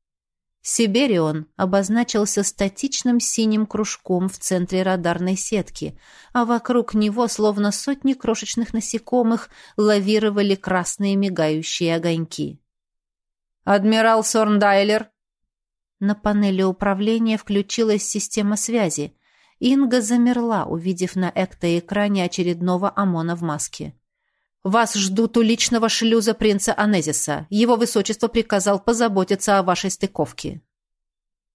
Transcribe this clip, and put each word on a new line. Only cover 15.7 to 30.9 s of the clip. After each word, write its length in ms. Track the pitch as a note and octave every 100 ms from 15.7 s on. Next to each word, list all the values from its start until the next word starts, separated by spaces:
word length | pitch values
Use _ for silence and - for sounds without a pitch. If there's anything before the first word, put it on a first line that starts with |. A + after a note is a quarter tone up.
| _ _ -
На 140 | G3
панели 480 | G3+ G#3 G#3 G3+ F#3+
управления 800 | F#3+ F#3 G3+ G3 G#3 A3+ A3+ A3
включилась 640 | - G3+ G3 - A3 G#3
система 520 | - G#3 - G#3+ G#3 G#3
связи. 600 | - A#3 F3+ D3 D3 _ _ _ _ -
Инга 420 | B3 C#4 C4+ B3
замерла, 640 | G#3+ A#3+ A#3+ B3 A#3 G3+ -
увидев 500 | E3 F3 F3 F#3 F#3
на 160 | F3+
эктоэкране 920 | - F#3 - E3+ E3+ E3+ G3+ G#3 G3 F3
очередного 680 | - F3 E3+ F3+ F3+ G3 -
ОМОНа 400 | F#3+ E3 E3 E3+
в 60 |
маске. 540 | E3+ D3+ - - D3+ - _ _ _ _ _ _
«Вас 300 | F#3+ A3+ A3+
ждут 440 | G3+ F#3+ F#3+ A3+ A#3
у 40 |
личного 480 | A3 A#3 - A#3 A3
шлюза 460 | - A3+ A3+ G#3+ -
принца 360 | G#3+ G3 -
Анезиса. 720 | - G#3 F#3+ D3+ - - C#3+ D3+
Его 280 | G#3 A#3 A#3
высочество 500 | A#3 G#3+ G3 G#3 A3+
приказал 520 | A#3 A3 G3+ G3+ G3
позаботиться 800 | - A#3 A#3 F#3+ F#3 F#3+ - G3
о 60 |
вашей 260 | F#3 F3 F#3+
стыковке». 720 | - G3 - D3 - - D3+ _ _ _